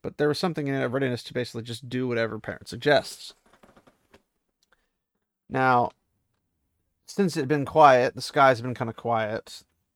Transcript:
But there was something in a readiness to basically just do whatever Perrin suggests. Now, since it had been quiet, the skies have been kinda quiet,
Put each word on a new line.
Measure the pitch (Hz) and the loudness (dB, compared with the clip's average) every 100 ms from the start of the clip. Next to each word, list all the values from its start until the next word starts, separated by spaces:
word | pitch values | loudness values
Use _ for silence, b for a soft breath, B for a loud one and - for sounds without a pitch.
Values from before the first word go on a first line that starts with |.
But | - - | -14 -2
there | 147 | -2
was | 143 | 0
something | 185 160 143 | -4 -4 -4
in | 135 | -4
a | 127 | -2
readiness | 135 135 120 | -2 -4 -6
to | - | -8
basically | 123 120 117 | -8 -8 -10
just | 117 113 123 | -12 -14 -8
do | 127 127 | -6 -4
whatever | 120 113 107 | -2 -4 -6
Perrin | - 87 - | -12 -14 -14
suggests. | - 143 139 - - - _ _ _ _ _ _ _ _ _ _ _ _ _ _ _ _ _ _ _ _ _ _ | -4 2 2 0 -16 -20 _ _ _ _ _ _ _ _ _ _ _ _ _ _ _ _ _ _ _ _ _ _
Now, | 131 131 123 117 _ _ _ _ _ _ _ _ _ _ _ - | 0 2 2 2 _ _ _ _ _ _ _ _ _ _ _ -12
since | - 196 160 | -2 -2 -2
it | |
had | 131 | -2
been | 151 131 | -2 0
quiet, | 156 147 127 127 - | 8 8 8 4 -2
the | |
skies | - 147 135 120 | -4 4 4 4
have | |
been | 123 | -4
kinda | 120 117 | -6 -8
quiet, | - 123 113 107 110 - - _ _ _ | -6 -4 -2 -2 -6 -10 -20 _ _ _